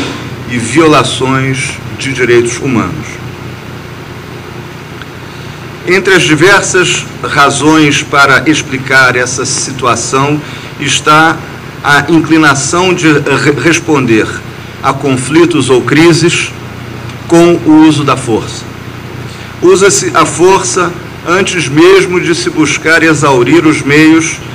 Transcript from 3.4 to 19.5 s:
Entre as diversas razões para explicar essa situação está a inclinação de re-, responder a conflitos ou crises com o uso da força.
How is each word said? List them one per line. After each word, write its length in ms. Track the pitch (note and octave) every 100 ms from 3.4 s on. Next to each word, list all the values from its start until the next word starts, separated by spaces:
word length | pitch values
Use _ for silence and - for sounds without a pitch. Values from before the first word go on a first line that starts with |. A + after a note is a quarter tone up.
| - - - - - - - - - - - - - - - - - - - - - - - - -
Entre 280 | F#3+ F#3+
as 80 | F3+
diversas 840 | C#3+ D3+ F#3 G3 F#3+ F#3 D#3+ - - -
razões 800 | A#2+ D3 C#3 C3 D3+ D#3 D3 -
para 440 | - C#3+ C#3 B2+ C3+
explicar 680 | D3 - C3+ C3 C3+ B2+ B2
essa 280 | B2 -
situação 960 | B2 - - B2+ B2 A#2 - C3+ C#3+ D3+ - - - -
está 560 | C#3+ - D3+ D#3 E3 E3 - - - -
a 220 | C#3 C#3+ D3
inclinação 840 | D#3+ D3 D#3+ D3+ C3+ - F3 F#3
de 140 | F3 D#3+
re-, 480 | C#3+ C#3+ C3 C#3+ C#3
responder 680 | D3+ D#3 - D3 A#2 A2 F#2 - - - - -
a 100 | C3+
conflitos 760 | C3+ C#3+ B2+ C3+ D#3+ E3+ D3 B2
ou 140 | B2
crises 720 | A#2 C#3+ E3+ D#3 F3 - - - - - - - - - -
com 280 | E3+ F3
o 320 | E3+ D#3 D#3 D#3
uso 180 | C#3
da 120 | C3+ B2+
força. 480 | A#2+ G#2+ - - - - - - - - - - -